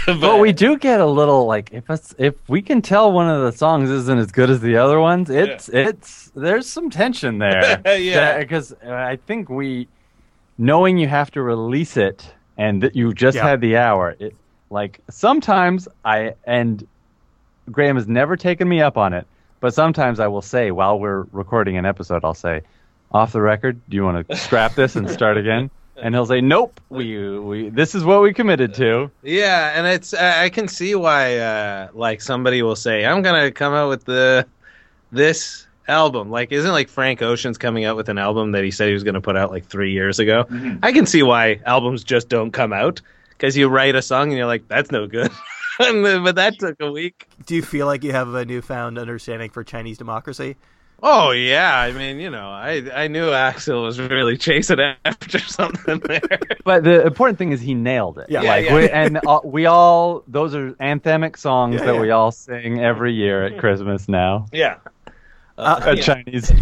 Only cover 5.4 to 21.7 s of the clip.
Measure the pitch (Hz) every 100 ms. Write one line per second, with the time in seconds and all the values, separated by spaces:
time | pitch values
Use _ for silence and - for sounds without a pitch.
5.4 | 202 123 - 123 170 202 - - - 139
6.4 | 160 220 254 320 330 160 233 240 131 104
7.4 | 104 95 262 95 185 196 180 170 151 147
8.4 | 139 160 139 - 120 123 127 131 - 226
9.4 | 165 131 139 123 123 _ _ _ _ _
10.4 | _ - 120 156 185 180 147 143 143 143
11.4 | 123 113 113 139 165 123 98 - - -
12.4 | _ - 107 98 123 127 117 95 127 131
13.4 | 127 135 117 113 120 98 87 - 107 -
14.4 | _ _ - 104 101 - - - 214 294
15.4 | 247 190 180 185 180 _ 110 107 110 -
16.4 | - 120 117 107 107 _ _ _ _ _
17.4 | _ _ - 117 143 135 104 117 147 180
18.4 | 180 170 180 170 147 123 98 87 - _
19.4 | _ _ 123 135 160 156 127 110 107 101
20.4 | 98 127 110 90 95 104 104 98 90 95
21.4 | 95 117 98